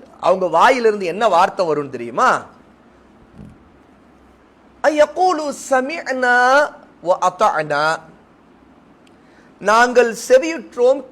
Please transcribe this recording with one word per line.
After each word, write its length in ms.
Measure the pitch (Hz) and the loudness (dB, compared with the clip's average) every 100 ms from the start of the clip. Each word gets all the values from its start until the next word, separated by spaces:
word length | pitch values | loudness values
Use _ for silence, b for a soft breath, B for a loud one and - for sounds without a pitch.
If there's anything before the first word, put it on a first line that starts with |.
| - - | -20 -6
அவங்க 260 | 156 190 180 | -2 0 0
வாயிலிருந்து 580 | 160 208 269 226 208 | 2 2 4 0 0
என்ன 240 | 180 180 233 | -6 -2 0
வார்த்தை 380 | 170 185 185 175 | 2 0 -2 -4
வரும்னு 240 | 147 139 | -2 -6
தெரியுமா? 540 | 123 117 139 247 151 - - _ _ _ _ _ _ _ - - - _ _ _ _ _ _ _ _ _ _ _ _ | -10 -10 -2 0 0 -4 -20 _ _ _ _ _ _ _ -20 -20 -20 _ _ _ _ _ _ _ _ _ _ _ _
ஐயக்கூலு 720 | 277 302 294 302 370 311 294 - - | -4 2 0 2 0 0 -6 -10 -2
சமிஅனா 1000 | 262 262 330 - 262 247 247 247 277 294 - - _ | -2 -2 -8 -8 -4 0 2 4 2 0 -6 -20 _
வ 120 | 165 185 | -2 0
அதஅனா. 760 | 180 - 214 156 151 143 156 160 - - _ _ _ _ _ _ _ _ _ b b b b _ | 0 0 0 0 -2 -2 0 -2 -8 -20 _ _ _ _ _ _ _ _ _ b b b b _
நாங்கள் 580 | 185 226 247 247 240 208 - | 0 2 4 2 0 -4 2
செவியுற்றோம், 760 | 254 320 330 185 247 247 285 - | 2 2 -8 -10 0 2 2 -4